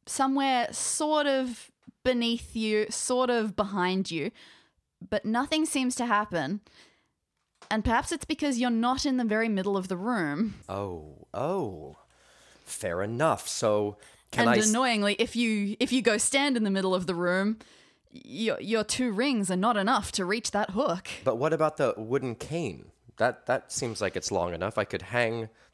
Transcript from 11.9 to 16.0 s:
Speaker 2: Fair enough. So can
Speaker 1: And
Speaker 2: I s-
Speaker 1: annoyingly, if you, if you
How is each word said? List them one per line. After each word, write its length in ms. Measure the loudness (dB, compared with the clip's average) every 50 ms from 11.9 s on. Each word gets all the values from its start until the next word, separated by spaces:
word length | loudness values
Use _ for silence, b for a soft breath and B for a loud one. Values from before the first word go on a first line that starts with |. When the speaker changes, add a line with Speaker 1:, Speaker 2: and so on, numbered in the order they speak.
| -16 b b b b b b b b b b b b b b
Speaker 2:
Fair 360 | -12 -8 -4 -2 -2 0 0
enough. 460 | 0 -2 0 2 2 2 2 0 -2
So 500 | -6 -4 0 2 4 4 4 2 -2 -4 b b b b b b _
can 100 | 0 4
Speaker 1:
And 80 | 6 6
Speaker 2:
I 80 | 6
s- 120 | 6 4 4
Speaker 1:
annoyingly, 460 | 4 2 2 2 2 2 2 2 2 0
if 180 | -2 -2 0
you, 400 | 0 0 2 2 0 0 -2 -2 -2
if 140 | 0 0 2
you 80 | 2